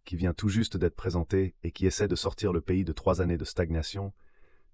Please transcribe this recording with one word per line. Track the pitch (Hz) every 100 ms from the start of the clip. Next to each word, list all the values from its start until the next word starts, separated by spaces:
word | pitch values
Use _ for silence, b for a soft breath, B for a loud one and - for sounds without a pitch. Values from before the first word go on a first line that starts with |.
| -
qui | 85
vient | 87
tout | 82 107
juste | 101 113 92
d'être | 90 -
présenté | 95 87 82 95 95 -
et | 85
qui | -
essaie | 95 - 101
de | 90
sortir | - - 101
le | 87
pays | 78 95 87
de |
trois | - - 87
années | 87 85
de |
stagnation. | - - 85 82 78 101 98 - - - - - _